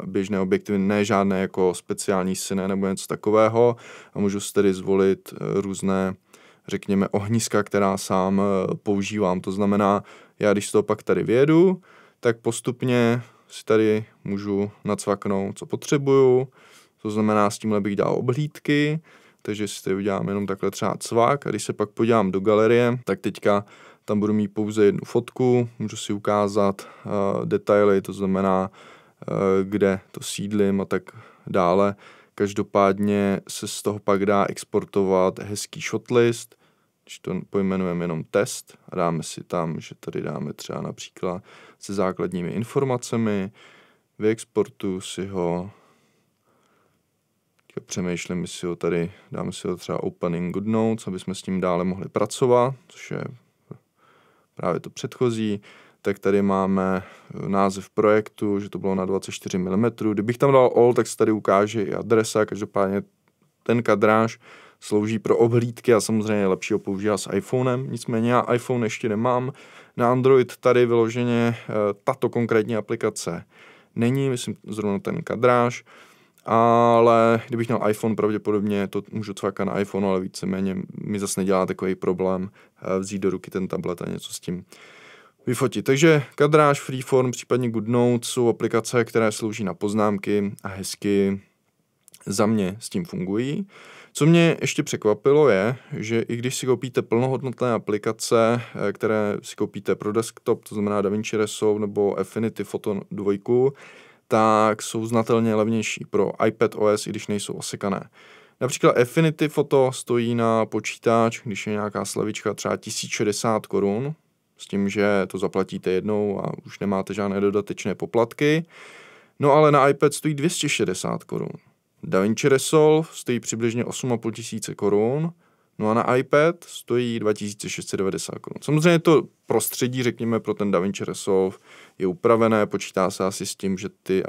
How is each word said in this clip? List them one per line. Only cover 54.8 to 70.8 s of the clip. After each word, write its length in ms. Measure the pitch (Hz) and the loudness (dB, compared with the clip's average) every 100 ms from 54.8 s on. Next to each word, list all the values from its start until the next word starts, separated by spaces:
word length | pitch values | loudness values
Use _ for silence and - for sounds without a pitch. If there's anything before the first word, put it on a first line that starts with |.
to 100 | - | -6
předchozí. 680 | - 127 - 127 113 110 101 - - - _ | -12 -12 -2 -2 0 -2 -4 -8 -20 -20 _
Tak 160 | - 98 | -6 -2
tady 240 | 95 101 | 2 2
máme, 600 | 101 95 95 98 95 95 | 2 2 2 2 0 -2
eh, 440 | 92 - _ - 101 | -4 -18 _ -10 -4
název 420 | 98 98 95 95 | 0 0 0 -8
projektu, 680 | - 107 107 104 - 107 101 | 2 4 4 2 -6 -2 -2
že 80 | 101 | -4
to 100 | 90 | -6
bylo 160 | 98 | -4
na 100 | 95 | -2
dvacet 280 | 95 95 - | -2 -4 -4
čtyři 260 | - - 95 | -12 -6 -4
milimetrů. 540 | 92 95 117 113 107 | -2 0 0 0 -2
Kdybych 260 | 104 107 120 | -2 -2 2
tam 140 | 143 | 4
dal 200 | 135 127 - | 6 6 6
all, 180 | 120 | 4
tak 120 | 120 113 | 4 0
se 100 | - | 0
tady 160 | 110 | 2
ukáže 500 | 107 - 98 107 110 | 2 4 4 4 0
i 120 | 92 | -4
adresa, 500 | 50 98 113 110 110 | -6 0 0 2 0
každopádně 580 | 107 98 104 101 98 98 98 _ _ _ _ _ | -2 -2 -6 -2 0 -2 -6 _ _ _ _ _
ten 200 | - 117 | -2 -2
kadráž 560 | 117 104 107 110 113 - - - - _ | 2 4 6 4 2 -4 -20 -20 -20 _
slouží 380 | - 107 107 113 | -4 -2 0 -4
pro 180 | - 107 | 0 4
obhlídky 580 | 117 120 120 117 - | 4 4 0 -4 2
a 60 | 113 | 2
samozřejmě 340 | 98 110 107 | 4 -2 0
je 120 | 104 98 | 0 2
lepší 260 | 92 - | 0 0
ho 60 | 104 | -4
používat 400 | - 95 104 98 | -2 -4 -2 -2
s 120 | - | -2
iPhonem. 580 | 98 98 127 127 123 135 | -4 -2 -2 0 -2 -4
Nicméně 420 | 120 - 113 117 | -8 -4 -2 2
já 80 | 123 | 2
iPhone 460 | - 123 - 127 110 | 2 -2 -2 -2 -2
ještě 220 | - 117 | -4 -4
nemám. 440 | 104 120 123 127 - - - - - | -2 0 -2 -4 -10 -20 -20 -18 -2
Na 160 | 120 | 2
Android 440 | 127 127 135 123 - | 4 6 6 4 0
tady 300 | 127 120 | 2 4